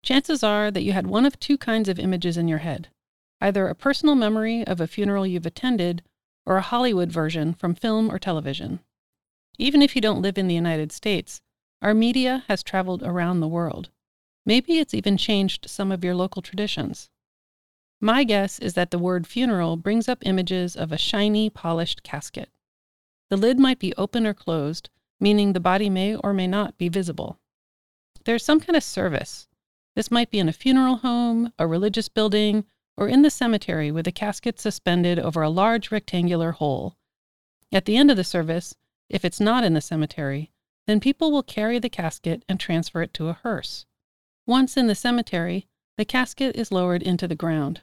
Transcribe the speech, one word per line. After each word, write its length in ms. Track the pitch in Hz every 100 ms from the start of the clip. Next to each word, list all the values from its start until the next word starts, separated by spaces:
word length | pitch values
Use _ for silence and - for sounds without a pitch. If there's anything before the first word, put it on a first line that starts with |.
Chances 400 | - 262 - 302
are 260 | 220 208 208
that 140 | 196
you 80 | 202
had 160 | 190 185
one 180 | 208 269
of 140 | -
two 180 | - 285
kinds 300 | - 220 202
of 100 | 180
images 380 | 190 185 175 170
in 100 | 170
your 120 | 156
head, 280 | 165 139 165 _ _ _ _ _
either 260 | 202 196 190
a 80 |
personal 400 | - 277 277 302
memory 500 | 277 214 220 220 233
of 160 | - 175
a 60 | 165
funeral 400 | - 202 202 190
you've 180 | 180
attended 600 | 165 - 254 233 175 175 _ _ _ _ -
or 100 | 190
a 40 |
Hollywood 480 | 185 240 254 190 175
version 420 | 165 156 160 151
from 220 | 170 175
film 380 | 175 233 220 220
or 60 | -
television. 580 | 196 160 135 135 - 180 _ _ _ _ _ _ _ -
Even 240 | 254 285
if 140 | 277 262
you 40 |
don't 220 | 214 -
live 160 | 196 196
in 80 | 190
the 80 |
United 380 | 170 170 160 156
States, 480 | - 214 190 - - _ _ _ _
our 120 | 202
media 500 | 220 233 247 254 262 -
has 160 | 196
traveled 400 | - 190 185 180
around 380 | 185 175 175 180
the 80 | 160
world. 420 | 170 170 - 185 _ _ _ _ _ -
Maybe 320 | 233 262 330
it's 160 | 302
even 220 | 220 202 196
changed 520 | - 208 190 - -
some 220 | - 196
of 140 | 185
your 100 | 180
local 280 | 180 185 -
traditions. 680 | - 190 208 - 135 - - _ _ _ _ _ _ _ _ _
My 220 | 208 247
guess 380 | 254 202 196 -
is 140 | 180
that 180 | 175 175
the 80 | 175
word 260 | 180 180 170
funeral 500 | - 254 196 165 165
brings 320 | 202 226 226
up 100 | 254
images 540 | - 185 180 185 175 -
of 160 | 160
a 40 | 151
shiny, 540 | - 208 208 214 214
polished 540 | - 165 165 165 -
casket. 460 | - 147 - - - _ _ _ _ _ _ _ _
The 60 | 196
lid 220 | 226 262
might 220 | 269 254
be 120 | 190 -
open 320 | 196 240 220
or 40 |
closed, 580 | 202 - 165 143 170 - _ _ _
meaning 320 | 202 208 202
the 60 | 180
body 320 | 180 190 208
may 240 | 185 196
or 180 | 214 202
may 140 | 196 185
not 320 | 196 202 -
be 100 | 175
visible. 520 | 190 175 - - - _ _ _ _ _ _ _ -
There's 200 | - 233
some 160 | - 311
kind 160 | 339 330
of 80 |
service. 640 | - - 185 147 - - - _ _ _ _ -
This 160 | -
might 180 | 240 240
be 80 | 208
in 100 | 165
a 40 |
funeral 460 | - 262 262 262 247
home, 540 | 254 240 240 233 233 -
a 80 | 165
religious 420 | 165 208 214 -
building, 560 | - 214 208 214 214 202 _ _ -
or 120 | 208
in 140 | 262
the 60 | 294
cemetery 640 | - 240 208 - 165 147
with 160 | 160 170
a 60 |
casket 480 | 175 208 202 240 -
suspended 580 | 214 - - 175 175 175
over 240 | - 160
a 80 | 156
large 400 | 165 208 226 -
rectangular 600 | 214 - 180 175 170 165
hole. 420 | 160 151 131 - _ _ _ _ _ _ _ _
At 120 | 196
the 120 | - 220
end 160 | 285
of 40 | 214
the 60 |
service, 540 | 175 180 160 170 - - _ _ _
if 140 | -
it's 160 | 175 -
not 240 | 208 247
in 100 | 220
the 60 | 156
cemetery, 720 | - 160 151 - 139 139 156 _ _ _ -
then 140 | 214
people 320 | 262 277 320
will 100 | 294
carry 380 | - - 214 240
the 80 | 226
casket 560 | - 165 - 165 165 -
and 120 | 185
transfer 420 | - 165 165 170
it 100 | 170
to 140 | - 160
a 40 |
hearse. 540 | 170 240 208 - - - _ _ _ _ _ -
Once 300 | 247 262 -
in 100 | 233
the 80 |
cemetery, 720 | 202 240 240 226 175 175 180 - _ _ -
the 80 |
casket 500 | 214 262 247 - 269
is 160 | - 226
lowered 320 | 185 180 175
into 240 | 185 175 180
the 80 |
ground. 460 | 156 170 156 143 165